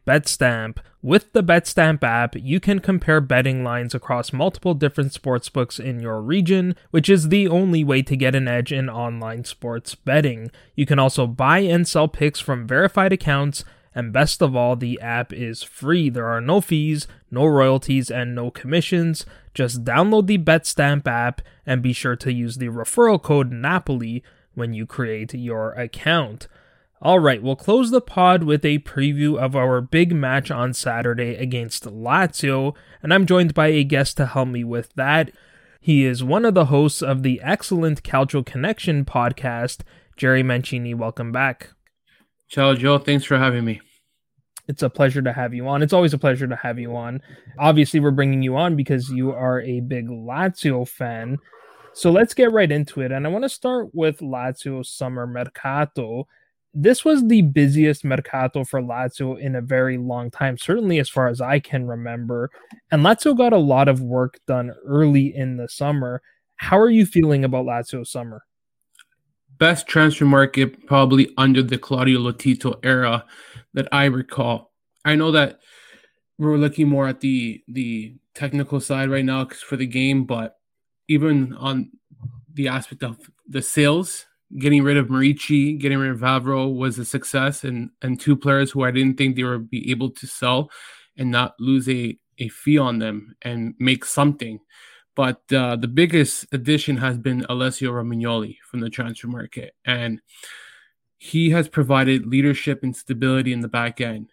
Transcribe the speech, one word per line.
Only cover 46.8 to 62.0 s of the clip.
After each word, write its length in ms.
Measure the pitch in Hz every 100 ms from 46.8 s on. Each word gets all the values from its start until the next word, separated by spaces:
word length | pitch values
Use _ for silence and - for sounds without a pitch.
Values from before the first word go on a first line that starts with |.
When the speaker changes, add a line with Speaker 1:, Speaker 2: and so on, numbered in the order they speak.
| 120 120
Speaker 1:
on. 260 | 117 131 - - - -
Obviously, 400 | 147 156 143 160
we're 120 | 147
bringing 300 | 135 139 135
you 140 | 131 131
on 220 | 175 151
because 320 | 139 135 127
you 240 | 127 131
are 260 | 123 127 127
a 220 | 120 123
big 260 | 123 123 117
Lazio 800 | 117 113 139 185 - 151 127 123
fan. 500 | - 123 113 113 139 - - - - -
So 200 | - 175
let's 220 | 180 226
get 200 | - 240
right 180 | 220 175
into 300 | 147 143 -
it. 100 | 131
And 160 | 135 147
I 20 |
want 140 | 196
to 60 | 262
start 400 | - 254 254 214
with 280 | 170 160 143
Lazio 680 | 147 127 127 131 143 131 127
summer 420 | - 127 127 120
mercato. 1040 | 123 120 - 135 139 147 - 113 117 139 _ _ _ _ 147
This 300 | 175 254 320
was 220 | 294 226
the 160 | 226
busiest 600 | 160 143 139 147 151 143
mercato 600 | 143 131 - 135 131 143
for 180 | 131 135
Lazio 580 | 123 117 127 - 131 127
in 160 | 139 127
a 60 |
very 380 | 123 131 131 127
long 320 | 123 120 120
time, 260 | - 135 123
certainly 400 | - 208 208 165
as 100 | 135
far 200 | - 127
as 120 | 120
I 200 | 127 143
can 260 | - 131 123
remember. 640 | 117